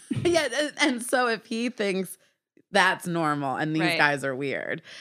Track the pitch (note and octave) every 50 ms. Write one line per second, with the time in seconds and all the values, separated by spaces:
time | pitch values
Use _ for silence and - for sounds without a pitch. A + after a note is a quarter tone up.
0 | - - A#3+ - - F4 E4+ E4 D4+ B3 A3+ C#4 D4+ C#4+ - - D4 D4 B3 A#3
1 | - - - B3+ B3+ A#3+ A3+ G#3 - - A3+ A3+ A#3+ B3 - - G#3+ G3+ F3+ F#3
2 | F#3+ - - _ _ _ _ _ _ _ _ - _ _ F3+ G3+ F3+ F#3 F#3+ -
3 | - F3 E3+ E3+ E3 D3+ D3 C#3+ C#3+ C3+ B2 F#2 D#3 D#3 D#3 D#3+ F3+ F3 E3+ D#3+
4 | D3+ D3 D3 C#3 C3 C3+ C3 B2+ C#3+ C3+ A#2 D#2 - - - E3+ - - - -